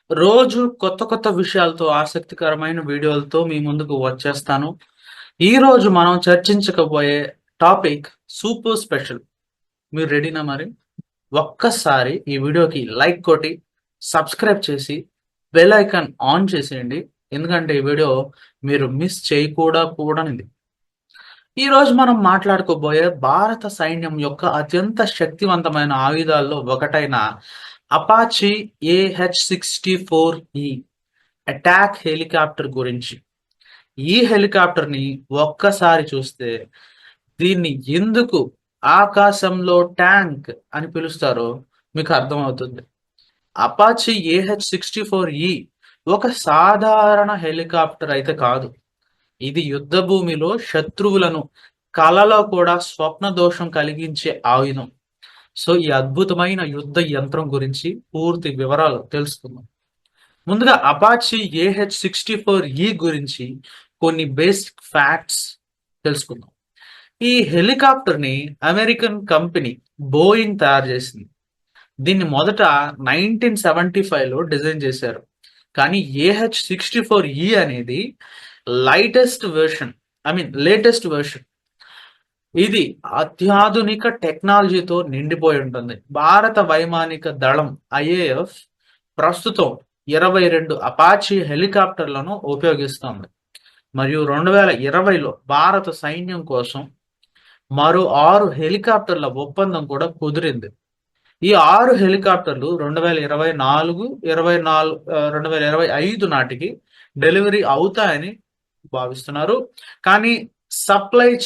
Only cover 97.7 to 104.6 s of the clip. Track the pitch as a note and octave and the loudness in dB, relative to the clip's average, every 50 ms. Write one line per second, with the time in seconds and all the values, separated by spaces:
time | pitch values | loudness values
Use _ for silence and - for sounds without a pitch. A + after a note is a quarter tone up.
97.7 | C3+ C#3 D3 D#3+ E3+ F#3 F#3 - - C#3+ D3+ E3 F#3+ G#3 G#3 F3+ C#3 C3+ D#3+ D#3 | 0 2 4 4 4 4 2 2 2 4 6 6 6 6 4 2 -2 -2 -2 -2
98.7 | F#3+ G#3 G3+ A#3 A3 G#3 G#3 - F3+ E3 D3 C3 A#2+ C3+ C#3 C#3 C#3+ - G3 F#3+ | -2 -2 0 2 0 0 0 -2 -4 -4 -4 -6 -6 -6 -8 -6 -4 -2 -2 -2
99.7 | F3+ D#3+ D3+ C#3+ C#3+ C#3 D#3+ E3+ E3 - D#3 D3+ D3 D#3 E3 D#3 B2+ A#2+ G#2+ G2+ | -2 -4 -6 -6 -6 -4 -4 -4 -6 -6 -6 -6 -4 -4 -4 -4 -4 -6 -10 -14
100.7 | - _ _ _ _ _ _ _ _ _ _ _ _ - E3+ F#3+ G#3 F3+ D#3 D#3 | -18 _ _ _ _ _ _ _ _ _ _ _ _ -4 2 4 6 6 6 8
101.7 | F3+ G#3 A#3+ B3+ B3 F#3 G3 F#3 F#3+ G3 F#3+ G3 F#3 F3 - D#3+ C#3 C3 C3+ D#3 | 6 6 6 6 4 4 4 2 2 2 2 2 2 2 0 -4 -6 -4 -4 -4
102.7 | F3 D#3 D3 C#3+ D3+ E3 E3 E3+ E3+ D#3 D3 C#3+ D3 D3 D#3 E3 D#3+ D3 C3 C3 | -4 -4 -4 -4 -2 0 0 0 0 0 -2 -2 -2 -2 0 -2 -2 0 0 2
103.7 | C#3 D3+ D#3+ E3+ E3+ F3 A3 B3+ C#4+ C4+ - E3 D#3+ E3 E3 F3 F3 F3 | 2 2 2 0 -4 -6 -6 -10 -10 -8 -4 -2 -2 0 2 2 2 2